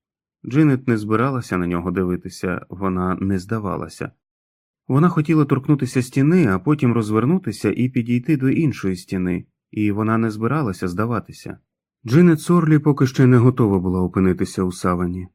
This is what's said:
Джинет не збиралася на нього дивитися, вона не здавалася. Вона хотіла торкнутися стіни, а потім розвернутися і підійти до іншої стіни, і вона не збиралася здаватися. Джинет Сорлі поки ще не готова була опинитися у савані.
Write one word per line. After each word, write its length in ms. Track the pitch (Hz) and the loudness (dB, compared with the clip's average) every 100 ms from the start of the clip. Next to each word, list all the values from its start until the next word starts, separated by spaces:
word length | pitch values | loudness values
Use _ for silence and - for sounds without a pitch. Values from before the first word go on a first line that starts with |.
| _ _ _ _ 107 | _ _ _ _ -4
Джинет 420 | 135 156 127 131 | 2 2 2 0
не 80 | 113 | -2
збиралася 600 | 107 110 135 127 - 92 | 0 0 0 -4 -4 -4
на 100 | 87 | -2
нього 240 | 87 90 | -2 -2
дивитися, 760 | 92 90 90 92 - 95 87 - | -2 -2 -4 -8 -8 -6 -6 -10
вона 460 | 90 95 92 92 92 | -8 -4 -2 -2 -2
не 180 | 95 95 | -2 -4
здавалася. 720 | 92 113 101 80 82 - - _ _ _ _ _ _ _ - | -4 -6 -4 -6 -8 -10 -12 _ _ _ _ _ _ _ -2
Вона 200 | 131 175 | 2 2
хотіла 360 | 170 147 156 | 0 0 2
торкнутися 580 | 143 131 131 143 127 131 | 2 0 0 -2 0 -4
стіни, 440 | 123 139 143 180 123 | -2 0 2 4 2
а 120 | 92 | 0
потім 340 | 147 151 123 | 0 0 2
розвернутися 800 | 117 107 110 123 185 143 101 107 - | 0 0 0 2 0 -2 -4 -2 0
і 120 | 127 | -2
підійти 480 | 127 117 120 120 151 | -2 -2 -2 0 0
до 120 | 131 | 0
іншої 480 | - 156 - 98 90 | 0 0 -2 -4 -6
стіни, 500 | - 95 92 87 - _ _ | -4 -4 -2 -4 -6 _ _
і 220 | 107 104 | -4 -2
вона 260 | 101 110 113 | 0 0 0
не 120 | 113 | 0
збиралася 580 | 107 113 151 120 90 92 | -2 -4 -2 -4 -4 -6
здаватися. 680 | 87 113 110 - - - - _ _ _ _ 113 | -4 -4 -4 -8 -16 -16 -16 _ _ _ _ 0
Джинет 340 | 143 175 156 | 6 6 4
Сорлі 380 | - 175 156 151 | 2 2 4 2
поки 280 | 151 139 131 | 4 2 2
ще 200 | - 127 | 4 6
не 120 | 123 | 6
готова 400 | 123 127 110 95 | 4 4 2 2
була 220 | 92 92 | 0 0
опинитися 640 | 90 98 95 90 95 - | 0 2 2 2 -2 -2
у 100 | 92 | -4
савані. 560 | 87 92 90 90 90 90 | -2 -2 -2 -2 -6 -10